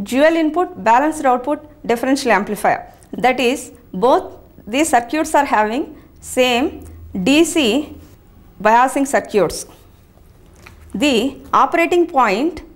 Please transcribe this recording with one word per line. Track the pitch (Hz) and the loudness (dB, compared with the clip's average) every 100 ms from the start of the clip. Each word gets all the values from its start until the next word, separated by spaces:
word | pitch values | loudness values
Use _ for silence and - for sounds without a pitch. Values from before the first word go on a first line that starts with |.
dual | 202 254 302 | -4 2 2
input | 330 311 311 359 196 | 2 0 -2 -4 -2
balanced | 196 233 302 311 | 2 2 2 0
output | 277 247 254 294 - - 208 | 0 0 -2 -6 -8 -10 -4
differential | 233 262 269 247 | -2 0 0 2
amplifier. | 196 202 202 196 139 - - - | 0 0 -2 -2 -2 -6 -20 -16
That | - 240 254 | -2 -2 0
is, | 247 285 - - - | -2 -2 -8 -20 -14
both | 185 240 339 - - - - - | -2 2 2 -2 -14 -20 -20 -6
the | 254 | -2
circuits | 320 240 240 311 311 311 | 0 0 0 -4 0 0
are | |
having | 277 226 214 247 - - - - | 2 0 0 -2 -6 -12 -20 -20
same | - - 254 240 294 - - - - 208 | -6 0 2 2 -2 -6 -16 -20 -12 -4
D | 185 285 | 2 4
C | 320 330 247 247 302 - - - _ - - - | 4 2 0 0 -4 -12 -20 -20 _ -20 -20 -2
biasing | 214 226 262 277 269 | 2 4 4 0 -2
circuits. | 214 - 208 156 - - - - _ _ _ - - - - - - - 196 | -2 0 0 0 -2 -14 -20 -20 _ _ _ -20 -20 -20 -20 -20 -20 -14 -2
The | 285 233 262 - - | 2 2 0 -6 -2
operating | 208 262 339 339 349 330 | 0 2 2 2 2 2
point | 277 233 196 311 - - | 2 2 0 -2 -6 -14